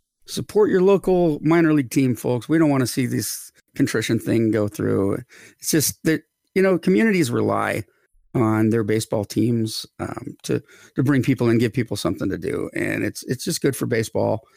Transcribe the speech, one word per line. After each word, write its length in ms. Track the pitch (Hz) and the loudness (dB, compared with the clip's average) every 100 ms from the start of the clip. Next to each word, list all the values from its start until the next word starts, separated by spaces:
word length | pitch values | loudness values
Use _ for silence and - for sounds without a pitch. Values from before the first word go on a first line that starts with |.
| _ _ - | _ _ -12
Support 420 | - 135 208 208 | -10 -2 2 4
your 120 | 185 | 4
local 580 | 185 190 185 180 175 147 | 4 4 2 2 2 0
minor 320 | 151 170 160 | 2 4 4
league 160 | 151 123 | 2 2
team, 240 | 143 131 110 | 0 0 0
folks. 340 | 127 123 - | -2 -4 0
We 80 | 160 | 2
don't 120 | 156 | 2
wanna 180 | 135 123 | 2 0
see 180 | - 120 | -2 -2
this 460 | 123 113 - - _ _ - | -2 -4 -10 -14 _ _ -2
contrition 440 | 139 - - 117 | 0 0 0 -2
thing 320 | - 117 113 | 0 0 2
go 160 | 107 104 | 2 0
through. 520 | - 104 104 98 104 127 - - _ | -2 -2 0 -2 -4 -8 -20 -20 _
It's 120 | - | -2
just 280 | 160 - - | 0 0 -2
that, 180 | 160 156 - _ _ 190 | -2 -2 -4 _ _ 0
you 60 | |
know, 160 | 190 175 | 2 2
communities 540 | 190 196 226 190 131 | 2 2 2 2 0
rely 520 | 117 107 107 104 104 - _ _ _ _ 127 | 0 0 0 -2 -4 -8 _ _ _ _ 0
on 340 | 110 110 110 | 2 2 2
their 140 | 113 | 2
baseball 400 | 107 110 - 113 101 | 0 -2 -2 -4 -2
teams, 600 | - 110 117 110 - - - | 0 0 0 -2 -6 -12 -10
um, 360 | 98 - - - | -10 -10 -12 -14
to, 180 | - 120 - - - - | -6 -6 -6 -20 -8 -2
to 80 | |
bring 200 | 131 139 | 2 2
people 260 | 117 123 117 | 2 2 2
and 100 | 113 | 2
give 140 | 117 | 2
people 220 | 127 110 104 | -2 -4 -4
something 320 | - 98 - | -4 -4 -4
to 80 | 87 | -4
do. 320 | 82 95 - - | -4 -6 -6 -6
And 280 | 104 107 | -4 -2
it's, 200 | 107 - | -4 -6
it's 200 | - 131 | -8 -6
just 180 | - 170 | -6 -2
good 140 | 147 131 | -2 -2
for 100 | 123 | -2
baseball, 560 | 117 113 104 107 107 - | -2 -2 -2 -2 -2 -8